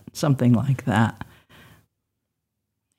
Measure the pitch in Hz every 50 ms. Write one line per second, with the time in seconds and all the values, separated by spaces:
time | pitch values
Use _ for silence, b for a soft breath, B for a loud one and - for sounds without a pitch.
0 | - - _ - - 151 135 127 123 120 120 107 120 135 135 - - 131 98 107
1 | 117 110 - - - b b b b b b b b b b b b _ _ _
2 | _ _ _ _ _ _ _ _ _ _ _ _ _ _ _ _ _ _ _